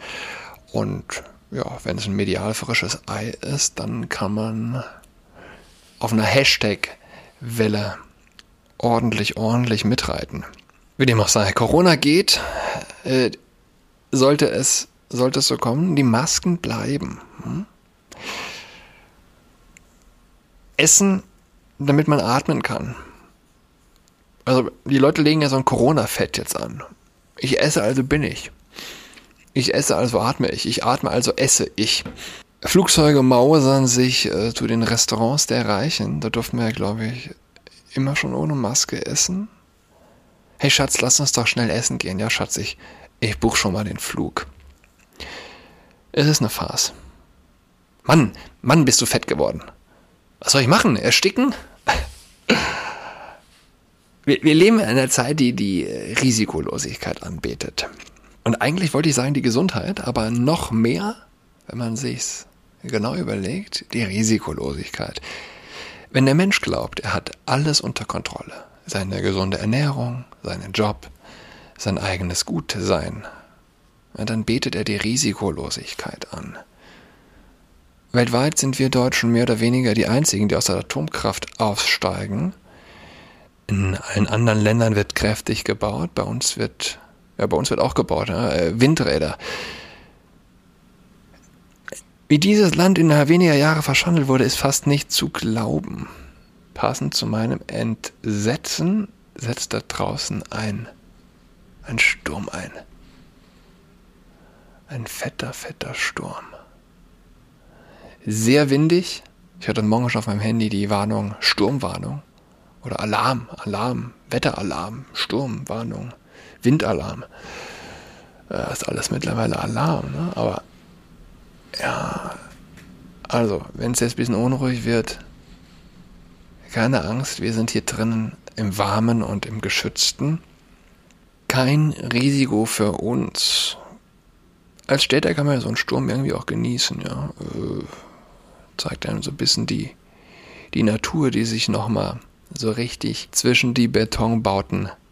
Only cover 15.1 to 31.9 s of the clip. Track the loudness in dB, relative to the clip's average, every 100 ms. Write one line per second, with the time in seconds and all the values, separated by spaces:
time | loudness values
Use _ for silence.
15.1 | 0 0 2 0 0 0 0 2 4 4
16.1 | 4 2 0 0 -2 -2 -4 -2 -4 -6
17.1 | -10 -16 -14 -8 -8 -8 _ _ _ _
18.1 | -16 -12 -10 -12 -14 -18 -20 -20 -20 -20
19.1 | _ _ _ _ _ _ -20 _ _ _
20.1 | _ _ _ _ _ _ 2 4 6 6
21.1 | 2 -2 _ _ _ _ -4 2 4 4
22.1 | 2 4 2 2 -2 -2 -4 -8 -10 -16
23.1 | -20 _ _ _ _ _ _ _ _ _
24.1 | _ _ _ 2 2 2 -2 0 4 6
25.1 | 6 4 4 2 2 2 4 4 4 2
26.1 | 0 -2 -4 -6 -6 -6 -10 -14 -18 _
27.1 | _ _ -6 -2 2 2 2 2 0 2
28.1 | 0 0 -4 -12 -18 _ -18 -16 -16 -20
29.1 | -20 -20 _ _ -2 0 2 2 2 2
30.1 | 2 2 0 0 -2 -2 -2 0 0 0
31.1 | 0 0 0 2 2 0 -2 0